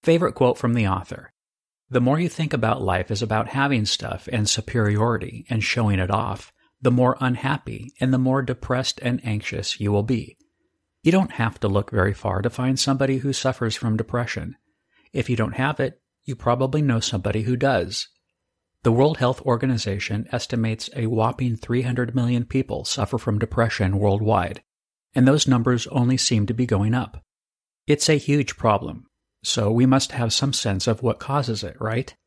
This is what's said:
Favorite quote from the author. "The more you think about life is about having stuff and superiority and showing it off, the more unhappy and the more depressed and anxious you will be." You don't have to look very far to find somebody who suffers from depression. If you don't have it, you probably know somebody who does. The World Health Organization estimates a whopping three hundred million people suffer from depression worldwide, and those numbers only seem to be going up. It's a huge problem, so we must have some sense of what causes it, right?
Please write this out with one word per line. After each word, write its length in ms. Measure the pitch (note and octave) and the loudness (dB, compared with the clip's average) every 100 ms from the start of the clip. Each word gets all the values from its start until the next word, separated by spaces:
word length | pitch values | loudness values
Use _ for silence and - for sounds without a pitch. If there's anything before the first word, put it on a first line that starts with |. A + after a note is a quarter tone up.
Favorite 320 | - E3 E3 - | 4 2 2 2
quote 220 | B2+ B2 | 2 2
from 160 | B2 | 0
the 120 | A#2+ G#2 | 0 2
author. 460 | F#2 - - - _ _ _ _ _ _ | 0 -4 -14 -16 _ _ _ _ _ _
"The 100 | B2+ | 0
more 200 | B2 D3+ | 2 2
you 80 | F3 | 0
think 240 | - D#3 | -2 -2
about 280 | C3+ A2+ G#2+ | 0 0 0
life 300 | G2 F2+ F#2 | 0 0 -2
is 100 | G#2 | -4
about 280 | A2 A2 - | -2 -2 -2
having 360 | C3+ C#3 C3 | -2 0 0
stuff 440 | G#2 - - - - | 0 -4 -6 -8 -6
and 180 | B2 G#2 | -2 0
superiority 960 | - - A#2+ G#2 G#2 A2+ A2+ - A2 - | -2 -2 0 2 2 0 0 -4 -12 -4
and 140 | A2+ | -4
showing 340 | G#2 - A2 G2 | -2 0 2 2
it 140 | F#2 | 0
off, 400 | G2+ G#2+ G2 - _ _ _ | 0 -2 -6 -12 _ _ _
the 120 | B2+ | 0
more 260 | B2 B2 B2+ | 4 4 2
unhappy 720 | C3 A#2+ C3+ D3+ - A2 A#2+ - | -2 -2 -2 -4 -6 -12 -12 -4
and 120 | B2+ | 0
the 60 | C3 | 2
more 240 | C3 C3 | 2 0
depressed 580 | B2+ B2+ - B2+ C3 - | -2 -6 -4 -4 -2 -4
and 160 | B2 B2+ A#2 | -4 -4 -2
anxious 540 | G#2 - - - - | -4 -4 -8 -6 -4
you 100 | G#2 | 0
will 120 | G2+ | 0
be." 340 | G#2+ B2 - - _ _ _ _ _ _ | 2 -2 -4 -16 _ _ _ _ _ _
You 80 | E3 | 2
don't 220 | F3+ F#3 | 4 2
have 260 | - A2 - | 0 -2 0
to 80 | G#2 | 0
look 220 | G2 F#2+ | 0 0
very 220 | G#2 F#2+ | 0 0
far 300 | G2 G#2+ F#2 | 0 -2 -2
to 80 | G#2 | -2
find 280 | - B2+ C3 | -2 -2 0
somebody 400 | - C3+ C3+ C3+ | 0 2 2 0
who 140 | C3+ | 0
suffers 420 | C3+ C3 B2+ A#2+ | -2 -2 0 -2
from 220 | A2 A#2 A2 | -2 0 0
depression. 600 | A2+ A#2+ A#2+ - E2+ - _ _ _ _ _ | 0 -2 -4 -6 -8 -12 _ _ _ _ _
If 200 | - A#2+ | -4 -2
you 60 | A#2 | 0
don't 180 | A2 | -2
have 260 | A2+ C3 D3 | 0 -4 0
it, 220 | C3+ - _ _ | -4 -4 _ _
you 120 | - B2+ | -12 -6
probably 460 | - A#2+ C3 D3+ | 0 0 2 0
know 180 | D3 A#2 | 2 0
somebody 420 | - G#2 F#2+ G#2+ | 0 -2 -2 -2
who 140 | A2 B2 | 0 0
does. 520 | D3 A#2+ F2 - - _ _ _ _ _ _ _ | 2 2 0 -6 -10 _ _ _ _ _ _ _
The 100 | - | 0
World 240 | A2+ C#3+ D#3 | 4 4 4
Health 240 | B2 C3 | 0 0
Organization 880 | - A#2+ C3 A#2+ G#2+ G2 - G#2 A2+ | 0 0 0 -2 -2 -4 -4 -4 -4
estimates 600 | B2 - A#2+ A2+ A2 - | -6 -4 -2 -2 -2 -8
a 120 | - A2+ | -4 -2
whopping 500 | A2 A2 B2+ B2+ A2+ | 2 0 0 -2 -4
three 260 | - A#2+ | -2 0
hundred 320 | B2 B2 A#2+ | 0 -2 -2
million 300 | B2 A#2+ B2 | 0 0 0
people 400 | A#2+ C3 C3 - | 0 -2 -2 -4
suffer 320 | - - G#2 A#2+ | -4 -4 -2 -2
from 220 | - G#2 | 0 0
depression 600 | A2 - A#2 - F#2+ G2 | 0 0 0 2 0 2
worldwide, 640 | G#2 G2+ G#2+ G#2 F2 - _ _ _ _ _ | 2 2 2 2 0 -6 _ _ _ _ _
and 120 | - B2+ | 4 6
those 220 | D3 C#3+ | 6 4
numbers 380 | B2 A#2 B2 - | 2 4 0 0
only 320 | C#3+ B2 B2+ | 0 2 2
seem 260 | - A#2 G2+ | 2 2 0
to 80 | |
be 120 | A#2 B2 | 0 0
going 260 | G2 G#2 | 2 2
up. 320 | A#2+ - - _ _ _ _ _ _ - | 0 -2 -10 _ _ _ _ _ _ 0
It's 240 | D3 - | 2 4
a 80 | D3+ | 2
huge 400 | - C#3+ C3+ - | 2 0 0 0
problem, 480 | A2+ G#2 E2+ D#2 - _ _ _ | 2 2 0 -12 -16 _ _ _
so 300 | - - G2+ | -4 0 2
we 140 | A#2 C3 | 4 4
must 260 | C3+ - | 4 2
have 180 | - A#2+ | -2 -2
some 220 | - C#3 | 0 0
sense 340 | C#3 A#2+ G2 - | -2 -2 -2 0
of 160 | A2 | 0
what 160 | B2 A2 | 0 -4
causes 460 | - C#3 B2 G#2+ | -2 -2 -2 -4
it, 160 | F#2+ - | -8 -8
right? 340 | A2 A2+ - - | -4 -4 -6 -12